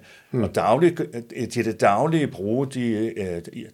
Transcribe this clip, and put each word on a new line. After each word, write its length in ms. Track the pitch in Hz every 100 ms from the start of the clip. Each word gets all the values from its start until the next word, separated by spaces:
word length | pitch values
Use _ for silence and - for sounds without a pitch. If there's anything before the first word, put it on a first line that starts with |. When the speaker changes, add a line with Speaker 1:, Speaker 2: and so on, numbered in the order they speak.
| - - _
Speaker 1:
Hmm. 120 | 131
Speaker 2:
og 120 | 98
daglig-, 420 | 104 90 127 175 165 - 123 117 -
øh, 120 | 113
til 160 | 120
det 160 | 110 107
daglige 460 | 113 101 151 165 135
bruge 400 | - 101 123 135
de, 460 | 131 120 107 113 -
øh, 100 | 95
de 400 | 85 85 - -